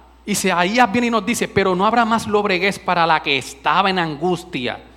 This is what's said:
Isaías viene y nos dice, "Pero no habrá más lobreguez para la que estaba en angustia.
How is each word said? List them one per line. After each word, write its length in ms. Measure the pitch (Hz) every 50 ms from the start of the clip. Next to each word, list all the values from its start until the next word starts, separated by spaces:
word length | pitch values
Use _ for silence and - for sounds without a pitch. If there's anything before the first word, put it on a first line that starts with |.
| - - - - -
Isaías 680 | - 202 - - 190 180 170 180 185 220 247 247 233
viene 160 | 196 247 240 233
y 20 |
nos 160 | 233 220 190
dice, 220 | 233 240 - 190 -
"Pero 260 | - 202 190 190 185
no 100 | 175 196
habrá 200 | 220 220 240 233
más 240 | 220 233 220 - 214
lobreguez 500 | 208 214 202 202 185 175 185 202 196 -
para 260 | - - 180 175 165
la 160 | 165 160 151
que 160 | - 156 143
estaba 540 | 135 123 - - - - 151 151 180 196 196
en 80 | 185 185
angustia. 840 | 165 160 151 135 165 180 180 165 - - - 143 120 113 98 - - - -